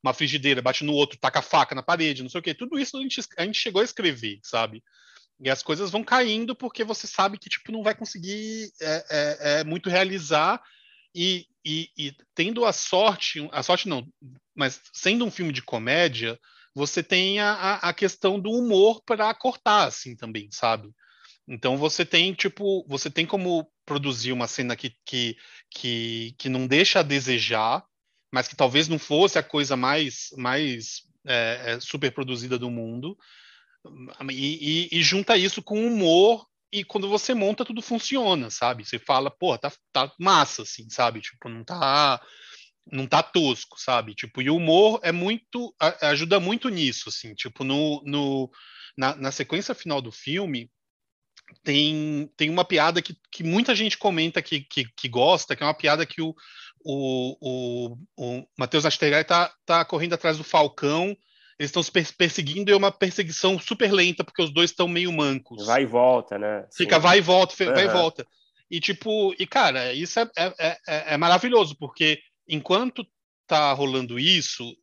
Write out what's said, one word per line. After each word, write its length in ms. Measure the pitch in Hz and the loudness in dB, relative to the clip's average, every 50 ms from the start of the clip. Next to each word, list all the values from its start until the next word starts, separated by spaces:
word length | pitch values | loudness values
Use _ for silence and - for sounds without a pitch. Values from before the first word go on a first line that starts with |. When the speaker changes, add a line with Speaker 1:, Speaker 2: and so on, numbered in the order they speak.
Speaker 1:
uma 120 | - 135 127 | 0 -2 0
frigideira, 480 | - 156 139 135 147 131 143 139 127 | 0 0 -2 -2 0 2 2 2 4
bate 200 | 120 127 131 - | 2 0 0 0
no 120 | 147 147 147 | -2 0 2
outro, 240 | 143 143 139 - - | 2 2 2 0 -2
taca 220 | - 135 - 147 | -2 0 0 0
a 20 | |
faca 320 | - - - 156 135 - 143 | -2 2 4 4 4 4 0
na 80 | 135 | -8
parede, 400 | - - 170 165 160 156 143 127 | -2 -2 0 0 0 -2 -2 -4
não 80 | 131 127 | -8 -8
sei 100 | - 175 | -8 -6
o 20 | |
quê. 120 | 165 175 151 | -6 -6 -6
Tudo 240 | - 240 247 339 277 | -6 -8 -6 -4 -4
isso 180 | 277 - - | -6 -4 -6
a 60 | 262 | -8
gente 180 | 269 262 - - | -8 -6 -6 -6
es-, 80 | 233 - - | -8 -10 -6
a 80 | - 170 | -6 -4
gente 140 | 202 208 - | -4 -2 -4
chegou 240 | - 247 190 190 | -4 0 2 0
a 20 | 220 | 0
escrever, 560 | 233 - - 208 170 139 123 113 107 101 98 | 0 -2 -2 -2 -2 -2 -2 -8 -10 -10 -10
sabe? 400 | _ - - 117 113 113 110 113 _ _ _ _ _ _ _ - _ _ _ _ | _ -4 -2 -2 -2 -2 -6 -14 _ _ _ _ _ _ _ -20 _ _ _ _
E 120 | 135 131 | -2 -2
as 120 | 135 - | -2 -2
coisas 280 | - - 156 156 202 185 | -2 -4 -4 -4 -4 -4
vão 120 | 170 214 | -4 -6
caindo 540 | 226 - 247 254 254 226 214 220 233 226 254 | -2 2 2 2 2 2 0 -4 -4 -6 -8
porque 280 | _ 262 240 - - 226 | _ -10 -12 -6 -6 -6
você 220 | 214 220 - - | -6 -6 -8 -8
sabe 320 | 208 - - 190 196 202 - | -8 -2 0 0 0 0 -6
que, 120 | - - | -10 -10
tipo, 200 | - - _ - | -10 -10 _ -10
não 120 | 220 220 | -10 -2
vai 120 | 208 214 214 | -2 -2 -2
conseguir, 760 | - 226 - - 190 165 185 202 214 214 220 220 220 220 202 _ - | -2 -8 -14 -12 -12 -10 -10 -8 -8 -8 -10 -10 -10 -12 -14 _ -10
é, 240 | 160 156 156 156 - - | -4 -4 -4 -4 -4 -4
é, 280 | 160 151 147 147 - - | -2 -2 -2 -2 -4 -2
é, 240 | 147 147 147 156 156 | -2 0 0 0 0
muito 260 | 151 160 180 - 190 | -2 -6 -6 -4 0
realizar 720 | 175 185 190 190 190 190 156 143 160 151 156 180 214 247 _ _ _ _ _ _ _ _ _ _ _ | 2 2 2 2 -2 -6 -4 0 2 2 4 2 0 -2 _ _ _ _ _ _ _ _ _ _ _
e, 320 | 175 170 190 185 175 - _ _ _ _ | -4 -2 -2 -2 -4 -6 _ _ _ _
e, 260 | 160 151 160 165 - _ | -6 -6 -6 -6 -10 _
e 180 | - 151 139 139 _ _ _ _ | -10 -10 -10 -12 _ _ _ _
tendo 300 | - 165 196 233 240 240 | -4 -4 -2 0 0 0
a 80 | 220 | 0
sorte, 760 | 180 - - - - 180 208 220 190 - - - - 156 147 156 | 0 -2 -4 0 2 4 4 4 2 0 -6 -6 -6 -6 -10 -8
a 100 | - 147 | -6 -6
sorte 240 | 127 - 175 180 - | 0 0 0 0 0
não, 220 | 196 160 131 120 - _ _ - 131 131 - _ _ _ | -4 -4 -6 -6 -10 _ _ -20 -20 -20 -20 _ _ _
mas 260 | - 143 131 127 - _ - | -2 -2 -2 -2 -6 _ -20
sendo 340 | _ - - 180 208 240 247 | _ -4 -2 0 0 0 0
um 40 | 214 | -4
filme 220 | - - 180 160 | -4 -4 -6 -4
de 80 | 139 127 | -4 -6
comédia, 800 | - - - 117 110 120 139 165 175 160 127 113 113 117 117 _ _ _ _ _ _ _ _ | -8 -6 -8 -6 -2 0 2 2 2 2 0 -2 -6 -6 -8 _ _ _ _ _ _ _ _
você 280 | 139 143 143 - 180 | -6 -4 -2 -2 -4
tem 380 | 165 _ 196 180 185 190 202 208 | -2 _ 0 2 2 0 0 0
a, 120 | 208 208 | 0 0
a, 380 | 214 202 180 190 208 190 - 175 | 0 0 0 -2 -2 0 -2 -4
a 20 | |
questão 480 | 170 - 208 185 - _ - 190 190 202 | -2 0 -2 -2 -2 _ 0 0 0 0
do 100 | 180 208 | -2 -2
humor 520 | 226 240 247 240 208 185 196 220 226 220 _ | -2 -2 0 2 6 6 6 6 6 2 _
pra 300 | - 233 208 214 220 220 | -4 -2 0 0 -2 -2
cortar, 500 | _ - 262 240 - _ 226 208 208 175 | _ -4 -4 -4 0 _ 2 4 4 4
assim, 320 | 131 - - - 127 120 | 2 -2 -8 -14 -16 -16
também, 320 | - - 113 113 110 104 104 | -14 -14 -12 -10 -12 -12 -12
sabe? 380 | - - - 117 113 110 104 104 113 _ _ _ _ _ _ - - _ _ | -8 -2 0 0 0 -2 -4 -14 _ _ _ _ _ _ _ -20 -20 _ _
Então 300 | - 127 113 - 131 131 | -16 -14 -4 -2 0 0
você 300 | 139 147 156 - - 175 | 2 0 -2 0 -2 -2
tem, 260 | - - 170 170 190 | 2 4 4 4 2
tipo, 520 | 190 - - 196 - - 208 202 196 190 - 151 | 0 -2 -4 -4 -4 -2 -2 -2 -2 -2 -4 -6
você 220 | 139 135 - 160 | -6 -6 -6 -4
tem 160 | 143 175 165 | -4 -4 -4
como 440 | 165 - 196 185 180 175 165 156 _ _ _ _ | -2 -2 -4 -2 0 -2 -2 -4 _ _ _ _
produzir 480 | - 147 143 143 143 131 117 113 127 | -6 -6 -4 -4 -4 -4 -4 -4 -4
uma 140 | 127 123 120 | -4 -4 -4
cena 300 | 113 - - 127 123 120 | -6 -4 -6 -4 -4 -6
que, 180 | 113 - 127 120 _ _ | -6 -8 -12 -12 _ _
que, 320 | - - 127 120 117 110 _ - - - - _ _ | -8 -6 -4 -4 -4 -6 _ -16 -20 -20 -20 _ _
que, 640 | - - - 123 120 117 113 117 113 113 113 117 127 _ | -16 -10 -6 -6 -4 -4 -4 -6 -6 -8 -10 -12 -14 _
que 100 | - 135 | -8 -6
não 180 | 131 127 131 | -4 -4 -2
deixa 340 | 127 135 151 175 - - 202 | 2 4 4 4 4 4 2
a 20 | |
desejar, 840 | 165 143 139 139 131 131 127 117 110 110 117 110 110 113 123 170 - _ _ _ _ _ _ _ _ _ | 2 2 0 -2 0 0 -2 -2 0 -2 0 0 0 0 0 -2 -4 _ _ _ _ _ _ _ _ _
mas 160 | - 127 123 - | -4 -4 -4 -4
que 80 | - | 0
talvez 320 | - 147 127 120 147 160 156 | 0 0 2 4 2 0 2
não 100 | 165 151 | -2 -4
fosse 400 | - - 151 151 190 - - 160 | -2 0 4 4 4 4 4 0
a 40 | |
coisa 340 | 151 - - 151 147 131 139 | -2 0 -2 -2 0 0 -2
mais, 540 | 127 127 131 143 156 156 135 117 - - - - | 0 0 0 0 0 0 -2 -6 -10 -14 -14 -12
mais, 680 | 135 123 123 127 139 156 143 123 113 110 - - - _ _ _ _ _ | -6 -4 -2 -2 -2 -2 -4 -6 -6 -10 -12 -14 -14 _ _ _ _ _
é, 460 | 139 127 120 117 113 117 123 127 117 | -2 -2 0 0 0 -2 -4 -4 -6
é, 80 | 117 123 | -6 -6
super 320 | - - - 147 143 131 | -6 -10 -6 -2 -2 -2
produzida 460 | 123 - 139 127 127 117 117 127 127 120 | -2 -4 -6 -6 -6 -8 -4 -4 -4 -4
do 120 | 123 123 | -4 -6
mundo. 460 | 120 117 113 113 117 123 131 165 202 _ _ _ - - - - - _ _ _ _ _ _ - 147 135 127 127 - - 135 135 | -6 -8 -8 -8 -10 -10 -10 -10 -12 _ _ _ -20 -20 -20 -20 -20 _ _ _ _ _ _ -20 -20 -20 -20 -20 -18 -14 -12 -12
E, 580 | 135 131 139 143 156 160 147 147 156 165 175 170 | -8 -4 -4 -4 -4 -4 -2 -2 0 0 -2 -2
e, 60 | 165 170 | 0 2
e 40 | |
junta 340 | 165 143 185 196 196 - - | 2 2 2 0 2 4 4
isso 260 | 180 180 196 - - | 4 4 2 -2 -4
com 220 | - - 208 214 226 | -8 -6 -4 -2 0
humor, 640 | 233 233 214 190 165 165 175 196 214 233 220 - _ _ _ _ _ | 0 0 2 4 6 8 8 8 8 6 4 -2 _ _ _ _ _
e 120 | - 202 190 | -8 -8 -8
quando 240 | _ - 214 190 196 | _ -6 -4 -2 0
você 260 | 202 208 - - 254 | -2 -2 0 0 -2
monta, 300 | 233 196 196 214 - 254 | 0 0 0 0 -2 -6
tudo 180 | - 226 226 | -8 -8 -12
funciona, 640 | - - 240 226 - - 269 277 247 202 180 156 123 113 | -6 -6 -6 -4 -4 -4 -2 0 2 2 2 0 0 -6
sabe? 360 | - - 120 120 123 117 104 | -4 -2 0 0 0 -2 -8
Você 140 | - - 113 | -10 -10 -10
fala, 320 | _ - 139 131 135 139 | _ 2 2 2 2 0
"Pô, 280 | - _ 180 185 127 113 | -6 _ 0 0 0 0
tá, 120 | - 143 - _ _ _ | -4 -8 -8 _ _ _
tá 180 | _ 131 131 147 _ _ | _ 0 0 0 _ _
massa", 440 | 170 190 190 160 143 - - - | 4 6 6 6 6 4 0 -10
assim, 260 | 110 - - - 113 110 | -12 -12 -14 -16 -16 -12
sabe? 320 | - - 123 117 113 107 | -2 0 0 0 0 -4
Tipo, 280 | 104 - - _ - 120 | -12 -14 -16 _ -16 -16
não 160 | 117 113 113 | -14 -14 -12
tá, 560 | - 180 175 156 135 135 147 147 139 131 - - - - - - - - - - _ _ _ _ - | -12 -6 -2 0 2 4 4 4 4 2 0 -4 -16 -20 -20 -20 -20 -20 -20 -20 _ _ _ _ -12
não 160 | - 135 135 | -8 -8 -4
tá 160 | 123 - 147 | 2 2 2
tosco, 560 | 165 - - 185 160 139 120 - - _ - - | 2 2 2 2 2 2 0 -2 -6 _ -16 -10
sabe? 360 | - - 127 120 110 110 - | -4 0 0 0 0 -4 -10
Tipo, 260 | - - 117 _ 131 | -12 -14 -12 _ -4
e 80 | 127 135 | 0 0
o 80 | 156 | 0
humor 440 | 170 170 160 160 180 208 220 220 226 | 2 2 4 6 6 6 6 4 2
é 100 | - 170 | -2 -2
muito, 600 | 165 175 175 196 226 226 _ _ - 240 240 233 _ _ | -2 0 -2 -2 -4 -4 _ _ -10 -8 -8 -10 _ _
a-, 280 | 156 160 - - - 147 | 0 0 0 2 0 0
ajuda 320 | 147 143 160 165 190 202 | 2 0 2 2 2 2
muito 280 | 175 180 220 240 - 262 | 2 0 -4 -2 -2 -4
nisso, 400 | 208 175 156 131 117 - - 110 | -2 0 -2 -2 -2 -4 -10 -10
assim, 260 | - - - 113 107 | -10 -12 -12 -14 -12
tipo, 300 | - - 117 - - 135 | -10 -12 -12 -8 -8 -4
no, 380 | 131 135 143 151 151 147 143 143 | -2 0 0 0 0 -2 -4 -6
no, 440 | 143 143 147 143 139 135 135 131 127 _ - - - - - - - _ | -6 -4 -2 -2 0 -2 -2 -4 -6 _ -20 -20 -20 -20 -20 -20 -20 _
na, 180 | - 131 131 151 | -2 -2 -2 -2
na 140 | 143 135 135 | -2 -6 -6
sequência 420 | 135 - 143 - - 175 202 - 254 | -4 -6 -6 -4 -4 -6 -4 -6 -8
final 260 | - - 170 147 139 | -8 -6 -4 -4 -4
do 100 | 127 113 | -4 -8
filme, 600 | 110 - - 135 151 185 202 175 143 120 117 _ _ _ _ _ _ _ _ _ _ _ _ _ _ - _ _ - _ | -14 -14 -10 -6 -4 -4 -4 -4 -6 -6 -8 _ _ _ _ _ _ _ _ _ _ _ _ _ _ -20 _ _ -20 _
tem, 680 | _ - 143 143 147 151 156 156 151 156 151 143 151 143 _ | _ 0 2 4 4 2 0 -2 -2 -2 -2 -4 -6 -6 _
tem 140 | - 156 151 | -2 -2 0
uma 140 | 165 180 175 | 2 0 0
piada 380 | - 190 156 147 165 170 175 | 2 2 2 4 4 2 0
que, 140 | 165 - 170 _ _ _ | -4 -4 -14 _ _ _
que 140 | - - 170 | -14 -6 -4
muita 300 | 160 170 208 247 269 247 | 0 2 2 2 2 2
gente 240 | 196 220 214 - - | 2 2 -2 -2 0
comenta 420 | - 208 180 160 160 165 - 180 | 0 0 2 2 -2 0 -2 -4
que, 200 | 156 - 160 147 | -4 -2 -6 -6
que, 240 | 139 _ - 147 127 117 _ | -6 _ -6 -6 -6 -6 _
que 120 | - - 131 | -10 -10 -4
gosta, 460 | 117 123 123 156 185 165 - - 139 | 0 2 4 4 4 2 2 -4 -6
que 80 | - | -2
é 40 | 151 | 0
uma 80 | 147 156 | -2 -2
piada 320 | - - 151 147 156 165 | 0 2 2 2 2 0
que 160 | - - - | -4 -4 -6
o, 120 | 160 160 160 _ - - - - - - _ _ _ | -6 -6 -6 _ -18 -20 -20 -20 -20 -20 _ _ _
o, 520 | 160 139 139 135 131 131 127 127 127 135 _ | -6 -4 -4 -2 -2 -2 -2 -2 -4 -6 _
o, 580 | 151 135 127 127 123 123 120 123 120 120 120 120 170 _ _ | -8 -6 -6 -4 -4 -4 -4 -6 -6 -8 -10 -14 -18 _ _
o 300 | - 139 120 123 127 - _ _ - | -10 -8 -8 -8 -8 -12 _ _ -6
Matheus 260 | 131 120 - 156 147 | -6 0 0 2 2
Nastergail 400 | 156 - - - 147 143 151 160 | 2 0 2 2 4 4 2 2
tá, 280 | - 175 175 175 165 _ _ _ | 4 4 2 2 2 _ _ _
tá 180 | - 170 170 160 | 2 2 2 2
correndo 300 | - - 156 165 175 170 | 2 -2 -4 -2 -2 -4
atrás 240 | 160 - 165 156 151 | 0 0 -2 -2 -2
do 60 | 156 | -4
Falcão, 720 | - - 160 151 143 - - - 143 151 160 180 196 208 _ _ _ _ _ _ _ _ _ | 2 4 4 4 4 0 -2 0 0 2 2 0 -2 -4 _ _ _ _ _ _ _ _ _
eles 120 | 147 143 | -6 -2
tão 120 | - 180 | -2 -2
se 100 | 160 - | -2 2
per-, 240 | _ 190 160 - - | _ 0 0 0 0
perseguindo, 540 | _ 180 165 - - 170 139 151 190 202 190 | _ 0 2 2 -2 -6 -4 -4 -4 4 4
e 40 | 202 | 4
é 20 | |
uma 140 | 196 196 202 | 6 6 2
perseguição 680 | 196 _ 196 185 180 - 202 160 160 - - 190 190 175 | 2 _ -2 -2 0 -2 -4 -4 -4 0 0 0 0 0
super 340 | - - 240 - 233 202 | -2 -6 -2 0 2 2
lenta, 320 | 202 190 175 180 170 - 175 | 4 4 4 2 2 -2 -6
porque 180 | - _ - | -8 _ -2
os 100 | 170 156 | -2 0
dois 200 | 143 160 170 165 | 2 2 2 2
tão 160 | - - 180 175 | 2 0 0 0
meio 240 | 175 170 180 180 | 0 -2 -2 -2
mancos. 540 | 170 160 147 143 135 131 - _ 120 110 101 | 0 0 0 0 0 -2 -6 _ -14 -10 0
Speaker 2:
Vai 160 | 110 117 131 | 2 2 2
e 40 | 139 | 2
volta, 520 | 117 113 120 123 127 127 120 113 - 101 101 | 2 4 6 6 6 6 4 2 -4 -8 -6
né? 280 | 104 104 107 101 95 _ - | -4 -4 -4 -4 -8 _ -4
Speaker 1:
Fica 220 | - 175 - 190 | -4 2 4 4
Speaker 2:
Sim. 60 | 160 | 6
Speaker 1:
vai 160 | 156 175 180 202 | 8 8 6 6
e 20 | |
volta, 340 | 185 165 180 185 185 180 - | 6 6 6 6 6 4 2
fi-, 120 | - 196 | -2 0
vai 180 | 131 131 175 190 | 2 4 4 4
e 40 | 196 | 4
Speaker 2:
Aham. 100 | 214 180 | 4 2
Speaker 1:
volta. 280 | 170 165 - - 127 _ _ _ _ _ _ _ _ _ | 2 2 0 -6 -16 _ _ _ _ _ _ _ _ _
E, 100 | 175 170 | -8 -4
tipo, 540 | 156 - 196 - - 220 214 214 208 196 180 - | -2 -2 -4 -4 -4 -4 0 0 0 0 0 -2
e, 80 | 190 | -6
cara, 460 | - - 269 240 165 131 131 123 127 | -2 2 4 4 4 2 0 -2 -4
isso 260 | 127 139 170 170 - 233 | -4 -4 -6 -4 -2 -2
é, 100 | 233 233 _ | -2 -2 _
é, 160 | 170 170 185 180 - | -2 -2 -2 -2 -2
é, 560 | 170 160 165 - _ - 156 151 156 160 151 | -2 -2 -2 -4 _ -6 -6 -4 -2 -2 -2
é 20 | |
maravilhoso, 600 | 143 160 170 180 180 240 247 247 226 196 151 147 _ | 2 4 4 4 4 4 4 4 4 4 4 -2 _
porque 420 | 151 135 - - 165 156 151 147 _ _ _ _ _ - | -12 -14 -4 0 0 0 0 0 _ _ _ _ _ -6
enquanto 580 | 160 151 139 - 180 202 247 254 - - 202 _ _ _ _ _ _ _ _ | -6 -6 0 0 0 2 2 -2 -6 -8 -14 _ _ _ _ _ _ _ _
tá 260 | _ 170 151 147 143 | _ 2 4 4 4
rolando 460 | 135 131 143 135 131 131 127 120 120 123 | 2 2 0 0 0 -2 -4 -4 -4 0
isso 560 | 135 170 190 175 143 - - - 123 117 - _ | 2 2 2 2 0 -4 -8 -8 -10 -12 -12 _